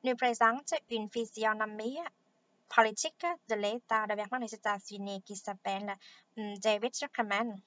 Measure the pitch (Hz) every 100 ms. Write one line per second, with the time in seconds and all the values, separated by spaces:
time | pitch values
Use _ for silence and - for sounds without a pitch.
0 | 254 247 247 226 226 247 - 320 _ 233
1 | 214 233 226 - 220 214 220 214 220 285
2 | 339 _ _ _ _ _ _ - 220 214
3 | 214 _ 349 339 - 214 208 240 - 220
4 | 214 208 202 254 226 220 214 202 - 202
5 | 202 196 - 196 - 196 202 196 208 196
6 | - - _ - 208 202 214 208 240 -
7 | 285 - 214 202 233 196